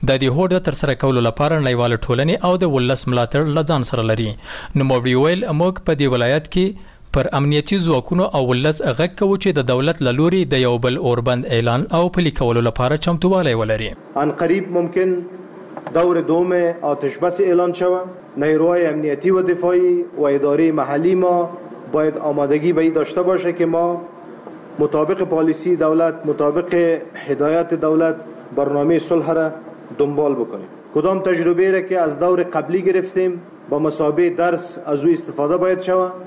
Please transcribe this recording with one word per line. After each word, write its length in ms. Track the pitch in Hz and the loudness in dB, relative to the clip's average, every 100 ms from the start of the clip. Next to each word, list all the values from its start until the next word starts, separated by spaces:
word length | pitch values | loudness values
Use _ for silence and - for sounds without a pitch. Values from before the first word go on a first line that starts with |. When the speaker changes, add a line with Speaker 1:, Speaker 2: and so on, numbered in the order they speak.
| - | 2
Speaker 1:
د 100 | 135 | 2
دې 60 | 131 131 | 2 2
هوډ 180 | 185 | 2
د 80 | 180 175 | 0 0
ترسره 260 | 139 143 123 | -2 -2 0
کولو 220 | 139 127 117 | 2 2 2
لپاره 320 | - 147 160 | 0 0 2
نړیواله 420 | 135 123 120 113 - | 0 2 2 0 0
ټولنې 420 | 120 143 202 180 | 0 2 0 0
او 20 | 180 | 2
د 100 | 175 135 | 2 2
ولس 280 | 123 131 - | 0 0 0
ملاتړ 440 | 123 120 139 156 147 | 0 0 0 0 0
له 80 | 151 | 0
ځان 120 | 160 120 | 0 0
سره 160 | 123 113 | -2 0
لري. 180 | 110 110 | 0 -2
نوموړي 840 | 107 - - - 143 135 127 123 127 | -6 -12 -16 -4 0 2 2 2 2
وویل، 260 | 147 180 226 156 | 2 2 -2 0
موږ 240 | 175 185 - | 0 -2 -2
په 100 | 151 | 0
دې 60 | 143 123 | 2 2
ولایت 340 | 120 143 156 | 2 0 0
کې 600 | - 190 190 - - - - | 0 0 -2 -16 -20 -6 -2
پر 120 | 131 135 | 0 0
امنیتي 400 | 143 147 147 202 165 | 2 0 0 -2 2
ځواکونو 460 | 143 - 180 185 147 | 0 0 0 0 0
او 20 | 127 | 0
ولس 320 | 127 147 156 | 2 0 0
غږ 380 | - 123 170 185 | -2 0 -2 0
کوو 140 | 202 196 | 0 2
چې 240 | 196 147 | 0 0
د 100 | 127 | 0
دولت 320 | 127 139 160 131 | 2 0 0 0
له 120 | 123 | 2
لوري 260 | 165 190 165 | 2 2 2
د 120 | 135 127 | 2 2
یو 80 | 120 127 | 2 0
بل 140 | 131 131 | 0 0
اوربند 480 | 120 120 123 127 120 | 0 0 0 0 0
اعلان 320 | 117 120 220 165 | 2 0 0 2
او 60 | 175 175 | 2 2
پلي 180 | 165 - | 0 2
کولو 280 | 123 117 117 | 2 2 0
لپاره 340 | - 127 151 165 | 0 0 0 0
چمتووالی 500 | 170 180 190 160 113 | 0 2 2 2 0
ولري. 300 | 110 107 107 - - - | 0 -2 -2 -8 -10 -2
Speaker 2:
ان 100 | 147 147 | -2 0
قریب 320 | 170 190 185 175 | 0 0 0 -2
ممکن 400 | 175 185 185 180 175 - - - - - - 131 | -2 0 0 0 -6 -14 -18 -18 -18 -16 -4 0
دور 280 | 175 170 170 | 2 2 0
دوم 300 | 165 180 180 175 170 147 | 0 2 0 0 -2 -4
آتش 320 | 143 143 - | -2 -4 -2
بس 240 | 175 180 190 | -4 0 2
اعلان 320 | 175 180 175 | 2 0 0
شود. 380 | 180 180 185 - - - | 0 0 -4 -14 -16 -4
نیروهای 480 | 147 156 165 175 165 | 0 2 4 2 0
امنیتی 480 | 151 151 143 175 190 | 0 -2 -2 2 2
و 100 | 180 | 2
دفاعی 480 | 175 175 180 180 175 175 - | 0 2 2 4 2 -2 -2
و 60 | 143 143 | 0 2
ادارهٔ 420 | 147 143 165 156 | 2 2 2 2
محلی 340 | 131 143 165 185 | 0 0 2 2
ما 100 | 180 175 170 - - - - | 2 2 0 -6 -16 -16 -4
باید 260 | 151 156 151 151 | 0 0 0 -4
آمادگی 440 | 147 143 151 160 | -2 0 2 2
به 100 | 160 | 2
این 100 | 165 | 2
داشته 300 | 156 147 - | 2 -2 0
باشه 300 | 180 185 180 | 0 0 0
که 140 | 170 170 | -2 0
ما 140 | 165 170 175 - - - - - - - - | 0 0 -2 -8 -18 -18 -18 -18 -18 -18 -2
مطابق 440 | 147 151 156 190 | 0 2 0 0
پالیسی 500 | 180 160 160 156 180 170 | 0 0 2 0 0 2
دولت، 460 | 156 160 165 160 151 | 2 2 2 -2 -4
مطابق 760 | 147 147 151 180 180 170 165 160 - | 0 0 0 0 2 2 0 -4 -16
هدایت 500 | - 135 147 165 165 | -6 -2 2 0 0
دولت، 480 | 165 156 160 165 160 - - - - | -2 0 2 2 -2 -10 -18 -8 -2
برنامهٔ 420 | 139 143 147 170 | -2 0 2 0
صلح 340 | 165 170 147 | 2 0 0
را 120 | 160 160 156 - - - - | 0 0 -4 -16 -20 -18 -2
دنبال 360 | 143 143 147 | -2 0 0
بکنیم. 360 | 131 113 101 92 - - | 0 -4 -8 -14 -18 -6
کدام 260 | 156 165 190 190 | -2 0 0 0
تجربه 460 | 175 170 170 190 | 0 2 2 2
را 80 | 190 | 2
که 180 | 185 185 | 0 0
از 180 | 165 143 | 0 0
دور 240 | 175 180 | 0 2
قبلی 400 | 175 160 143 180 | 0 -4 -2 0
گرفتیم، 540 | 185 185 190 190 185 175 - - - | 2 0 0 -2 -2 -4 -10 -20 -6
با 100 | 143 | -2
مثابهٔ 520 | 156 151 151 151 175 | -2 0 0 2 2
درس 480 | 170 170 170 170 - - | 2 0 0 -6 -14 -4
از 180 | 147 | 0
او 80 | 151 | 2
استفاده 440 | 165 - - 147 175 | 2 0 -4 0 2
باید 240 | 185 185 | 2 0
شود. 320 | 185 185 185 185 | 0 0 0 -6